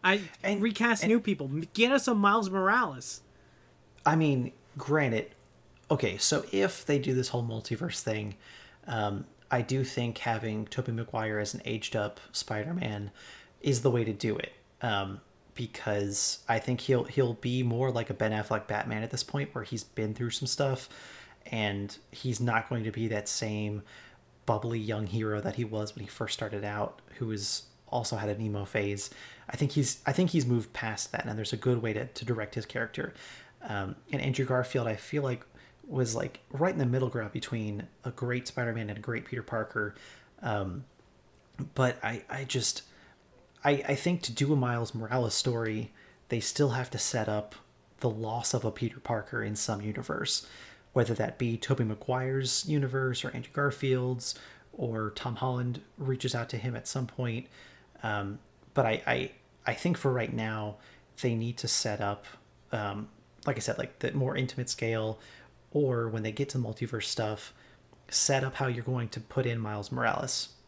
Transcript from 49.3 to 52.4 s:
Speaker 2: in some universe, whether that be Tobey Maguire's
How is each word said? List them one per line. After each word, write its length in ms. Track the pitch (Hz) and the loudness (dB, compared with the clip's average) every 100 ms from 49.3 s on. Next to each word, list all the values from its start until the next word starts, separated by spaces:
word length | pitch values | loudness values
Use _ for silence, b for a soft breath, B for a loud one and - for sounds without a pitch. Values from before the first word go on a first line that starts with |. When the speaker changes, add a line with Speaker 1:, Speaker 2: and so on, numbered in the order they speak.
| 120 | -4
Speaker 2:
in 100 | 107 | -2
some 260 | 107 - 104 | -2 -2 -2
universe, 640 | 107 107 120 - 120 - B B B B B | -2 -4 -4 -4 0 -2 B B B B B
whether 220 | - 117 | 2 2
that 240 | 110 107 - | 2 -2 0
be 180 | 120 117 | 0 0
Tobey 280 | - 131 | 0 2
Maguire's 800 | 117 107 - 127 127 135 | 2 0 -2 0 0 0